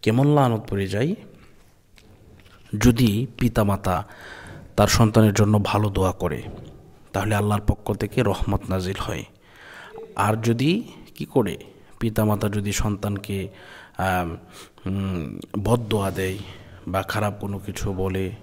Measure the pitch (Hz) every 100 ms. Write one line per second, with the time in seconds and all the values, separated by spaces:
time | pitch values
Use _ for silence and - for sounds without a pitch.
0 | - 113 143 147 131 110 - 98 98 101
1 | 139 208 - - - - - _ _ -
2 | - - - - - - - 107 120 117
3 | 120 101 131 - 123 110 101 95 - 90
4 | - - - - - - - - 104 -
5 | 113 110 110 104 104 104 98 101 107 98
6 | 92 90 87 71 - - - - - -
7 | - 101 101 104 104 104 107 104 - 101
8 | 104 - 110 95 - 101 - 95 90 95
9 | - 101 - - - - - - - -
10 | - - 101 110 113 117 135 190 240 -
11 | - - - 139 101 80 - - - -
12 | 113 110 107 104 107 104 101 95 110 101
13 | 104 101 - 98 90 - - - - -
14 | 92 90 85 85 - - - - 92 98
15 | 95 92 71 50 - - 101 120 110 110
16 | 98 92 95 95 101 - - - - 92
17 | 95 110 104 101 101 101 92 95 107 92
18 | 95 92 95 110